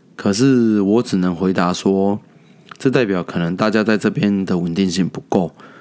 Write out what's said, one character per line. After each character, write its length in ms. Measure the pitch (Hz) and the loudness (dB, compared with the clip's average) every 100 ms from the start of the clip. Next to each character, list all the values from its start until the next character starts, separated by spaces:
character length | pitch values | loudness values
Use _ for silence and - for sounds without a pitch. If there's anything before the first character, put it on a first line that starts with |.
| _ | _
可 180 | - 104 | -6 -2
是 480 | 98 135 127 113 107 | 2 2 4 2 2
我 220 | 98 113 | 2 2
只 140 | 120 98 | 2 0
能 180 | 92 | 0
回 180 | 87 95 | 0 0
答 200 | 95 87 | 0 0
说 480 | 90 98 95 98 104 - - _ - - - | 0 0 2 0 -2 -8 -20 _ -20 -20 -4
，“这 120 | 135 | 0
代 140 | 127 | 0
表 200 | 110 90 | 0 -2
可 140 | 85 87 | -4 -4
能 180 | 85 92 | -4 -2
大 140 | 107 | 0
家 120 | 107 | 0
在 140 | 107 107 | 0 0
这 140 | 110 | 0
边 340 | - 101 98 | 0 0 0
的 140 | 95 92 | -2 -2
稳 160 | 87 | -2
定 140 | 85 95 | -2 -2
性 200 | 90 85 | 0 -4
不 120 | - | -4
够， 300 | - 110 85 - - - | -2 -2 -2 -8 -20 -20